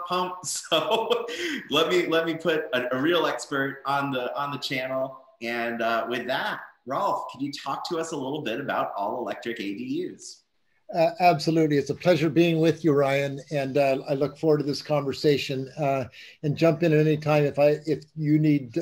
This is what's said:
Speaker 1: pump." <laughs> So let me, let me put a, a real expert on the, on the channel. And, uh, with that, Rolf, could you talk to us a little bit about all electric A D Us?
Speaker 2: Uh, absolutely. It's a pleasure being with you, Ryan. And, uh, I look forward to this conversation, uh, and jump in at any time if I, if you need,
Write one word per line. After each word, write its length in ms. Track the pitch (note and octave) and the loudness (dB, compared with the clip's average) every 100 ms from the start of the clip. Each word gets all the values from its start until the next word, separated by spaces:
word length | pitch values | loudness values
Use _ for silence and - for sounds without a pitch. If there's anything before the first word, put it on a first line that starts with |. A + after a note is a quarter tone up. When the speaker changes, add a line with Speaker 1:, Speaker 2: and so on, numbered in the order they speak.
| - | -4
Speaker 1:
pump." 280 | F3+ F3+ - | -2 -2 -6
<laughs> 60 | |
So 800 | - - - A#3 G#3+ A3+ A3 A#3 - E4+ F4 C4+ - | -8 -8 0 0 2 0 0 -2 -2 -6 -6 -6 -2
let 180 | C#3+ E3 | 0 2
me, 180 | F3+ D#3 | 2 2
let 200 | D#3+ E3 | 0 0
me 80 | |
put 300 | D#3 F3 D#3 - | -2 -2 -2 -2
a, 200 | B2 B2 | -4 -2
a 60 | C3 | -2
real 260 | D3+ F3 D3+ | 2 2 0
expert 560 | C#3 - C#3 C3+ C3+ C#3 | -2 -4 -4 -4 -6 -4
on 240 | C#3 C#3 | -2 -2
the, 260 | B2+ B2 C3+ | -4 -4 -6
on 140 | C#3+ | -6
the 80 | C3+ | -6
channel. 640 | - C3 C3 C3 C3+ - - _ | -6 -6 -4 -4 -6 -8 -20 _
And, 400 | A#2 A#2+ A#2 A#2 | -6 -4 -4 -2
uh, 260 | A2+ A2+ A#2+ | 0 0 -2
with 160 | B2 A2+ | -4 -4
that, 340 | C#3 G3+ F3+ - _ B2 | -4 -4 -8 -12 _ -8
Rolf, 440 | D3 G3 D#3+ - | -4 -2 -4 -6
could 100 | B2 | -8
you 120 | C#3+ | -8
talk 360 | - C#3 C3 - | -8 -8 -4 -2
to 100 | E3 | -2
us 120 | D#3+ | -4
a 60 | D3 | -4
little 260 | C3 D3+ | -4 -4
bit 180 | A2 A#2+ | -4 -4
about 320 | - A#2 A#2+ | -2 -2 -2
all 260 | G2+ G2+ A#2+ | -2 -4 -2
electric 380 | G#2 - A#2+ A2+ | -4 -6 -6 -6
A 20 | |
D 480 | G2+ G2+ B2+ D3+ E3+ | -6 -8 -6 -4 -6
Us? 300 | G2 - - _ _ _ _ - | -10 -18 -20 _ _ _ _ -6
Speaker 2:
Uh, 160 | F3+ E3 E3 | 0 0 4
absolutely. 580 | F3+ D#3+ E3 D#3+ D#3 C#3+ | 4 4 2 2 4 2
It's 140 | C3+ | 0
a 60 | - | 0
pleasure 340 | F3 E3 D#3+ | 2 4 4
being 300 | C#3+ E3+ E3 | 4 4 4
with 240 | D#3+ D#3 | 2 2
you, 80 | E3+ | 2
Ryan. 480 | C#3+ C#3 C#3 C#3 C#3 - | 4 2 2 -2 -6 -6
And, 260 | D3 C3+ C3+ | -4 0 2
uh, 220 | C#3 C3+ C#3+ | 4 2 0
I 60 | |
look 240 | C#3 C#3+ - | 0 0 0
forward 200 | D#3+ D3+ | 4 4
to 40 | |
this 200 | C#3+ C3+ | 2 -4
conversation, 840 | - D3 C#3 - D#3 C3+ - C3 C3 - | -2 0 0 0 2 2 0 -6 -6 -2
uh, 280 | C#3 C3+ B2 - - - | 0 0 -4 -12 -20 -6
and 120 | D3+ B2+ | -4 4
jump 280 | E3 D3+ | 4 4
in 80 | E3+ | 4
at 80 | D3+ | 4
any 120 | D#3 D3+ | 4 2
time 260 | D3 D3+ | 2 4
if 160 | C#3+ C#3 | 4 4
I, 200 | D3 D3+ D#3 | 4 4 0
if 180 | D3 - | -4 -4
you 240 | D#3 D3+ D#3 | -4 2 4
need, 380 | D3+ C#3+ B2 E3 | 4 2 0 -6